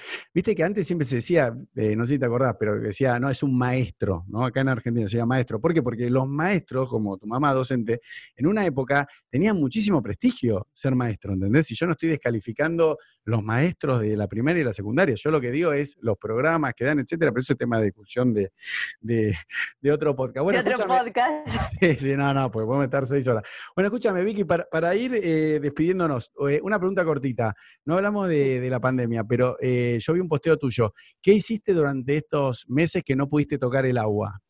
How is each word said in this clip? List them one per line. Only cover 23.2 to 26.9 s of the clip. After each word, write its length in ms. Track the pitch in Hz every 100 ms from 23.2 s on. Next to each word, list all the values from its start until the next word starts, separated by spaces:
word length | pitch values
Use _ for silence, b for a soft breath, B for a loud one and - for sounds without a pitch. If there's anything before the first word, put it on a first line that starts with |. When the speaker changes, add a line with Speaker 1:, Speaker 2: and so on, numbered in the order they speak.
| 127
Speaker 1:
horas. 160 | 110 B B B -
Bueno, 120 | 196
escúchame, 360 | 233 226 180
Vicky, 220 | 196 208 165
para, 180 | 170 -
para 260 | 160 170 202
ir, 180 | 247
eh, 460 | 240 180 160 156 151
despidiéndonos, 720 | 139 143 160 185 165 127 - - 143
eh, 100 | 147
una 160 | 190 208
pregunta 240 | 185